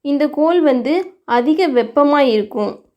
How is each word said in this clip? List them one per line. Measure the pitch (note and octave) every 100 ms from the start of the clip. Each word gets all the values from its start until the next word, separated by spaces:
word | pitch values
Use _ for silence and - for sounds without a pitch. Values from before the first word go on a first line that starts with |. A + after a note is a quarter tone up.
இந்த | C#4+ C#4+ D4+
கோள் | D4+ D#4 F4
வந்து | D#4 B3+ A#3 E4+ F#4+ _
அதிக | - A#3+ B3 D#4 F4+
வெப்பமா | B3 A3+ C#4+ C#4+ D4
இருக்கும். | C4+ G#3+ G#3 G#3 G#3 - _